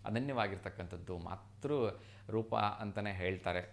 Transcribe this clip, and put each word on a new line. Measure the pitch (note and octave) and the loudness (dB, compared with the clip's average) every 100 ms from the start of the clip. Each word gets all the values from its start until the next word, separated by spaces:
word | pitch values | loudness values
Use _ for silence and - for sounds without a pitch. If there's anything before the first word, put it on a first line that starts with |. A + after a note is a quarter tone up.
ಅನನ್ಯವಾಗಿರ್ತಕ್ಕಂಥದ್ದು, | G#2+ A2 C#3 B2+ G#2 G2 F#2 - F2+ F2 F2+ F2+ | 0 0 2 2 2 0 -6 -6 -8 -8 -6 -6
ಮಾತೃ | E2+ F#2 - - C#3+ D3 A2 - - - - | -4 -8 -10 -6 0 4 2 0 -14 -16 0
ರೂಪ | A2 A2+ A2+ | 0 4 4
ಅಂತಲೇ | G#2 G2+ G#2 G2+ G2+ | 4 2 -2 0 -2
ಹೇಳ್ತಾರೆ | F#2+ F2+ F#2 F#2 F2+ - | 2 2 2 2 0 -2